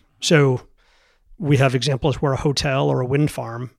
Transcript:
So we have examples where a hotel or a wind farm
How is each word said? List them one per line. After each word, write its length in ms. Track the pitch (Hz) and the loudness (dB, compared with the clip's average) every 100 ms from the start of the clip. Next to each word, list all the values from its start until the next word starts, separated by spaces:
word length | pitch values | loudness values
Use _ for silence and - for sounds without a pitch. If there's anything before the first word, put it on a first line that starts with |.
| _ _ | _ _
So 400 | - 160 139 127 - _ _ _ _ _ _ - | 2 4 4 0 -6 _ _ _ _ _ _ -6
we 180 | 151 135 | 2 4
have 160 | 135 | 4
examples 480 | 127 127 135 160 123 | 0 -2 -2 -2 -2
where 120 | 147 | -2
a 40 | 131 | 0
hotel 500 | 151 131 147 135 147 | -2 -2 -2 -2 0
or 140 | 135 | -2
a 40 | 123 | -2
wind 260 | 143 151 | 0 0
farm 400 | - 117 117 123 | -4 -10 -10 -12